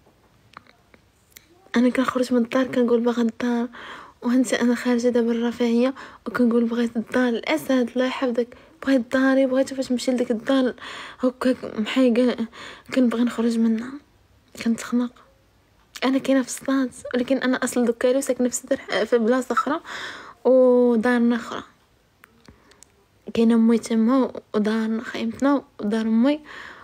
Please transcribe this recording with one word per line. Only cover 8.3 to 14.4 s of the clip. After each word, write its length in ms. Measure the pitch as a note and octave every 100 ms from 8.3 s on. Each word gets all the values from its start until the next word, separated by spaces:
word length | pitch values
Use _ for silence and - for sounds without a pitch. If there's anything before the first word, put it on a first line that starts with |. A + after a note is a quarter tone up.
| A#3+ A#3 - - _
بغيت 280 | C#4 C4+ A3+
داري، 320 | C4 C4+ C4+ C4+
بغيت 280 | B3+ C4+
فاش 180 | C4+ B3+
نمشي 200 | B3 -
لديك 200 | A#3+ B3
الدار 420 | G#3+ - C4+ B3+ - - - - -
هكاك 600 | B3+ B3+ C4 B3 - -
محايقه، 680 | G#3 C4 B3+ A#3 B3+ - A3+ - - - -
كنبغي 300 | C4+ A#3+ A3+
نخرج 360 | A#3+ A3+ A#3 A3+
منها، 320 | A3+ A3 B3 C#4+ - _ _ _